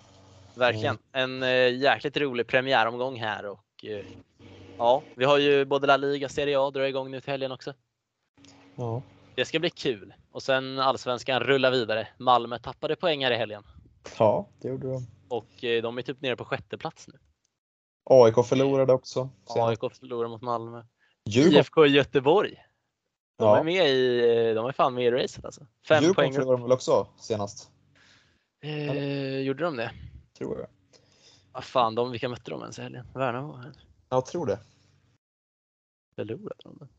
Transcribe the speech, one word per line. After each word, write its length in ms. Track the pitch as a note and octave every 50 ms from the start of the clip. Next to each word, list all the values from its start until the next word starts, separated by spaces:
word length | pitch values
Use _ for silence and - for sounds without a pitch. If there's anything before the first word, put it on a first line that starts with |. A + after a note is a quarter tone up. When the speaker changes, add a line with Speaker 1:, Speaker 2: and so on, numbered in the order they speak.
| - _ - - - - - - - - _
Speaker 1:
Verkligen. 440 | A#2 B2+ B2 A2+ A2 A2 C#3+ B2 - - _ -
Speaker 2:
Mm. 300 | C3+ C3 C3 C3 C3 C3
Speaker 1:
En, 60 | B2+
eh, 240 | B2+ B2+ B2+ B2 B2 B2+
jäkligt 380 | C#3 C#3 A#2 G#2+ - D3+ C3+
rolig 300 | C#3+ D3 C#3 B2 A#2+ A#2
premiäromgång 720 | - - C3 B2+ C3+ C3+ A#2 A2 A2+ A#2+ B2 B2 C3 C3+ A#2
här 240 | A#2 G#2+ G#2 G2 G2
och, 380 | G#2 G2 F#2 _ _ _ - -
eh, 200 | G#2+ G#2+ G2+ F#2+ F#2 F#2 F#2+ - _ _ _ - - - - - - - -
ja, 240 | A#2 A#2 B2+ C#3+ D3 - -
vi 80 | B2 B2
har 140 | C#3 C#3+ C#3+
ju 260 | C#3+ C#3+ C#3+ C#3 C#3
både 220 | C3+ C#3+ C#3 C#3
La 100 | C#3 C#3
Liga, 320 | C3+ C#3 C#3 C#3+ C#3+ C#3 C3
Serie 320 | - - C#3+ C#3+ C#3+ C3+
A 100 | C3+ C#3+
drar 120 | C#3 C3+ C3+
igång 280 | C3+ C3 C3+ C3 C3+
nu 100 | C3+ C3
till 100 | - -
helgen 220 | C#3 C3+ C3+ C3 C3
också. 220 | B2+ - D3 C3+ - _ _ _ _ _ _ _ _ _ _ _ _ - - - - - - _
Speaker 2:
Ja. 280 | - B2 A#2 A2+ B2 C3+ - - - - - -
Speaker 1:
Det 100 | - B2
ska 140 | - - D#3+
bli 100 | D#3+ E3+
kul. 440 | - - - D3+ A#2+ G2+ F#2 G2 - _ _ _ -
Och 100 | B2+ -
sen 360 | - C3+ C3 C3 C3 C3+ C3+
Allsvenskan 600 | C3 C3+ B2 A2 - B2+ B2 A#2 - - C3+ B2
rullar 300 | A2+ A#2+ C#3 C3+ B2+ C3
vidare. 380 | B2+ C3 A#2 G#2 A2 A2 G#2+ - - -
Malmö 400 | B2 B2+ B2 A#2 A#2 A#2 A#2+ A#2
tappade 380 | A#2 C#3 B2 - - D3+ D3+
poäng 280 | - - F3+ D#3 C#3+ C3+
här 60 | B2+ A#2+
i 40 |
helgen. 260 | A2+ A#2 G#2+ G#2 G#2 G2+ - _ - - _ _ _ _ - - -
Speaker 2:
Ja, 280 | A#2 G#2+ G#2+ D#3 G3+ - _ _
det 80 | - B2
gjorde 180 | C3 C3 C3+ C3 C3
de. 140 | C3 B2+ A#2 - _ _ _
Speaker 1:
Och, 360 | - A#2 A2+ _ _ - -
eh, 180 | A#2+ A#2 A#2 A2+
de 160 | A2+ A#2 B2+
är 40 | B2
typ 180 | - C#3 -
nere 160 | - C3 A#2+
på 80 | A2+ A2+
sjätte 340 | - D3 B2+ - _ - G#2+
plats 300 | - D#3+ - - - -
nu. 100 | - _ _ _ _ _ _ _ _ _ _ _ _ _ _ _ _ _ _ -
Speaker 2:
A 180 | C#3 C3 A#2+ A2+
I 40 | A2
K 100 | B2 A#2+
förlorade 500 | - C#3 C3 C3+ C#3 C#3 C3+ C3+ C3 C3
också 360 | C3 - - - C3+ B2+ C3+ - _ _
senast. 220 | - A#2 A#2 A#2 A#2
Speaker 1:
A 40 | A2+
I 40 |
K 140 | G#2 - B2
förlorade 380 | - _ - C3 B2 A#2+ A#2 A#2
mot 140 | A#2 G#2+ A#2
Malmö. 420 | B2 A#2+ A#2 A#2 A#2 A#2 A#2 A2+ _ _ _ _ _ _ _ _
Speaker 2:
Djurgården. 320 | - G#2 A#2+ C#3+ E3+ D3
Speaker 1:
I 40 | C#3+
F 80 | C#3 -
K 160 | - - D#3
Göteborg. 680 | D3 C#3 C#3+ C3+ - - C#3+ B2 C#3 E3 G3+ F3+ - - - _ _ _ _ _ _ _ _ _ _ _ _ _ _ _ -
De 60 | A2+
Speaker 2:
Ja. 140 | G#2+ G#2 A#2
Speaker 1:
är 40 | D3
med 240 | D#3+ F3 F#3+ F3 C#3+
i, 280 | C3+ C3 B2+ B2+ B2 A#2+ A#2+ A#2 A#2 A#2 A#2 A2+
eh, 60 | A2
de 120 | A2 A2+
är 60 | B2+ C3+
fan 220 | - E3+ C#3+ B2
med 100 | B2 B2
i 60 | A#2+
racet, 340 | A#2 C3 - - - - -
alltså. 220 | - - - - - _ _ _ -
Fem 140 | D#3 D3+ D3
Speaker 2:
Djurgården 120 | E3 F#3+
Speaker 1:
poäng 160 | E3+ C#3+ C3+
upp. 60 | C3
Speaker 2:
förlorade 260 | C#3+ C3 C3 B2+ B2 A#2+
väl 100 | A#2+ B2+
också 340 | B2+ - - D3 A2 G2 - _ _
senast? 520 | - - A2+ G#2 G2+ G#2 - - - - _ _ _ _ _ _ _ _ _ _ _ _ _ _ _ _ _ _ -
Speaker 1:
Eh, 260 | D3 D3+ D3+ D3 D3
Speaker 2:
Eller? 500 | C#3+ C#3+ C#3 C#3 C#3 C#3 C#3 C3+ C3+ C3+
Speaker 1:
gjorde 240 | C3+ C3+ C3+ C3 D#3+
de 120 | F3 D3+
det? 140 | A#2+ A2+ A#2 A2+ - - - - - - _ _ -
Speaker 2:
Tror 200 | C3 - - -
jag. 100 | A#1+ - _ _ _ _ _ _ _ _ _ _ _ _ _ _ _ _ -
Speaker 1:
Vad 120 | B2+ B2+
fan, 300 | - - C3+ A#2+ A2 A2
de, 160 | A#2 A#2+ B2+
vilka 180 | B2 A2+ - B2
mötte 220 | B2 A#2 - -
de 100 | D#3+ C3
ens 180 | A2+ A2+ A#2 A#2
i 40 | B2
helgen? 240 | B2+ C3 C3 A#2+ - -
Värnamo? 480 | B2+ C3+ B2+ A#2 B2 C#3 D3+ D3 B2+ B2 D3+ C3+ - _ _ _ _ _ _
Speaker 2:
Jag 180 | B2+ B2+ B2+
tror 200 | - - F3+ E3
det. 120 | A#2 G2 - - _ _ _ _ _ _ _ _ _ _ _ _ _ _ _ _ _ _ _ _ _ _ _ _ _ _ _ _ _ _
Speaker 1:
Förlorade 380 | - G#2+ G#2 A2+ D#3+ G#3+ - - - -
de 140 | - - -
det? 100 | D3 B2+ _